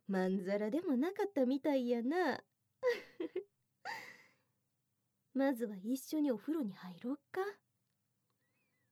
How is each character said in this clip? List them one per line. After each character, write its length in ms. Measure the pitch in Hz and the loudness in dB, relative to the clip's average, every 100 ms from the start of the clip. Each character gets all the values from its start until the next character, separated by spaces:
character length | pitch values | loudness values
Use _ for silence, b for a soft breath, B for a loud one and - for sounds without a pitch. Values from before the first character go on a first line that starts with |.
| - | -2
ま 180 | 190 185 | 2 2
ん 160 | 190 | 2
ざ 140 | 180 202 | 0 0
ら 120 | 214 | 0
で 120 | 277 | 0
も 160 | 370 247 | 2 2
な 160 | 330 | 2
か 100 | 392 403 | 0 0
っ 60 | |
た 140 | 294 247 | 2 2
み 160 | 269 | 2
た 120 | 311 | 2
い 160 | 269 240 | 2 2
や 140 | 233 | 0
な。 400 | 240 349 320 - - _ _ _ | 2 2 2 0 -8 _ _ _
<laughs> 680 | 508 453 - - 330 381 403 _ _ _ - B B B B B B _ _ _ _ _ _ _ _ | 0 0 -6 -10 -6 -6 -10 _ _ _ -8 B B B B B B _ _ _ _ _ _ _ _
ま 200 | 262 269 | 2 2
ず 120 | 233 233 | 2 -4
は 120 | 196 | -6
一 180 | 208 262 - 311 | -4 -4 -2 0
緒 20 | |
に 120 | 294 | 2
お 60 | 220 | 0
風 180 | - 320 | 0 -2
呂 80 | |
に 100 | 220 | -2
入 260 | - 185 170 | -6 -14 -10
ろ 140 | 240 | -6
っ 60 | 285 _ | -8 _
か。 80 | 370 403 - _ _ _ _ _ _ _ _ _ _ _ _ _ | -4 -4 -6 _ _ _ _ _ _ _ _ _ _ _ _ _